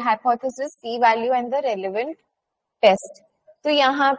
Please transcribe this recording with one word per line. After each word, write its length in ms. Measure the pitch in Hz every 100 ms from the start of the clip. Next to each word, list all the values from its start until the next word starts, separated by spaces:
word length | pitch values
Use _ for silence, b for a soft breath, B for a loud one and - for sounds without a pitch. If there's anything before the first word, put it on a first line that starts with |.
| 240
hypothesis, 720 | 220 254 240 262 262 285 -
p 160 | 233 233
value 320 | 233 226 240 247
and 120 | 240
the 100 | 277 269
relevant 480 | 196 190 208 285 330 _ _ _ _ _ _
test. 400 | 214 196 - - _ _ _ _
तो 60 | 294
यहाँ 420 | 285 262 285 277